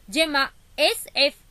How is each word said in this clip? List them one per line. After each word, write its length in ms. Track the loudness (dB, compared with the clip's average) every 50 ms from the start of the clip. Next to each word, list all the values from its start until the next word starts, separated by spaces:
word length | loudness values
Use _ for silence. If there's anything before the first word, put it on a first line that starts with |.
| -14 -6
જેમાં 400 | -2 0 0 0 0 -2 -2 -2 -4 -16 -20 -12 -4
એસ 260 | 0 0 0 0 -2 -8 -8 -2
એફ 180 | 0 0 0 0 -6 _ _